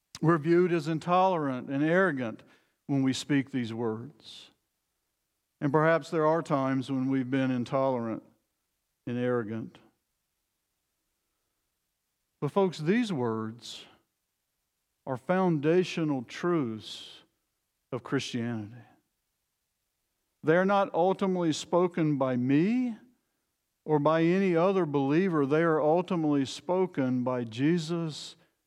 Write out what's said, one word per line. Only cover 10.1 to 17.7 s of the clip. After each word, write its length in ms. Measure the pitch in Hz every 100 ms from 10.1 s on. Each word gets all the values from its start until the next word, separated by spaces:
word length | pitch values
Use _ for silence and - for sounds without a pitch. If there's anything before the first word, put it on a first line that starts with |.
| _ _ _ _ _ _ _ _ _ _ _ _ _ _ _ _ _ _ _ _ _ _ -
But 100 | 147
folks, 280 | 202 190 151
these 340 | 151 233 220
words 720 | 143 117 110 110 120 - - - _ _ _ _ _ _ _ _ _ _ _ -
are 100 | 123
foundational 1040 | - 185 180 156 151 180 170 180 156 135
truths 1000 | 113 - 175 170 120 110 - - - - _ _ _ _ _